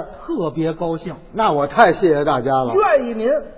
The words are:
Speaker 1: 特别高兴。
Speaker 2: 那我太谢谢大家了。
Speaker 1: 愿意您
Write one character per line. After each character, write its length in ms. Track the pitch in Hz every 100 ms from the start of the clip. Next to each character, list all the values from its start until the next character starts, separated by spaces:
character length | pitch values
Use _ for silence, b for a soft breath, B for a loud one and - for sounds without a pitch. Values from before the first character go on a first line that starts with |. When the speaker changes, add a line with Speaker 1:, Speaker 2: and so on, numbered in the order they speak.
| 160
Speaker 1:
特 360 | - - 330 160 160
别 160 | 160
高 240 | 160 170 165
兴。 220 | 180 156 -
Speaker 2:
那 180 | 202 220
我 160 | 151 143
太 240 | - 214
谢 220 | 160 185
谢 100 | 147
大 160 | 147 139
家 120 | 123
了。 220 | 131 131
Speaker 1:
愿 320 | 233 427 302 240
意 60 |
您 160 | 220 226 302 -